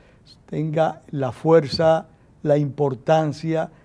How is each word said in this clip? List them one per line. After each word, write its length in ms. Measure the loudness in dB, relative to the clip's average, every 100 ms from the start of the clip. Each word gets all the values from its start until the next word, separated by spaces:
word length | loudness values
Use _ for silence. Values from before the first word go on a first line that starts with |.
| _ _ _ _ -10
tenga 560 | -6 -4 -2 -2 -4 -10
la 220 | -6 -6
fuerza, 760 | -2 4 4 4 0 2 2 -2 _ _ _
la 140 | 0 2
importancia 1120 | 0 -2 -4 -2 0 0 0 -4 -4 -4 -6 -12